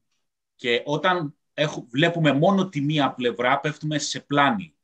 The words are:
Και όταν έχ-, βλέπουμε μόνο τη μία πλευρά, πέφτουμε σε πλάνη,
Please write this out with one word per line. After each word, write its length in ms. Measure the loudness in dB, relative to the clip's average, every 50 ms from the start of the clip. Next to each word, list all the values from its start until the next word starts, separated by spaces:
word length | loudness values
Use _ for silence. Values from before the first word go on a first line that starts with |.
| _ _ _ _ _ _ _ _ _ _ _
Και 280 | _ -2 0 0 0 0
όταν 520 | -2 -4 0 0 0 0 0 -2 -6 -10 _ _ _ _
έχ-, 280 | -2 -2 -2 -2 -8 -14 -8
βλέπουμε 440 | -2 0 2 2 2 2 2 2 4
μόνο 360 | 4 4 4 4 2 0 -2
τη 120 | -4 -4
μία 320 | -2 0 0 0 0 0 -2
πλευρά, 480 | -2 -2 -2 -2 0 0 0 0 0
πέφτουμε 380 | -2 -4 -6 -6 -6 -4 -4 -4
σε 220 | -4 -6 -8 -10
πλάνη, 540 | -8 _ 2 2 2 2 2 -2 -6 -10 _ _